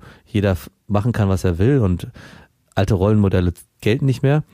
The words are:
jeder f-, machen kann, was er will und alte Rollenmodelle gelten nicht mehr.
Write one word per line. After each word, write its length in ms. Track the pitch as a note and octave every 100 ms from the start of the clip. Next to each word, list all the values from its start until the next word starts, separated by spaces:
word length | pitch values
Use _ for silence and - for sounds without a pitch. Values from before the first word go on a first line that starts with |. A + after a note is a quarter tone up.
| - - _
jeder 260 | G#2+ G2
f-, 180 | F#2 - - -
machen 240 | G2+ A#2
kann, 180 | A2 G2
was 140 | F#2+
er 140 | F#2+ E2
will 200 | A2 C#3+
und 280 | G2 F2 - - - - - _ _ -
alte 180 | G2 G2
Rollenmodelle 580 | G2+ G#2+ G2 F#2 F2+ - - _
gelten 240 | G#2 C3+ C3+
nicht 180 | A#2+
mehr. 200 | C3+ D3+ -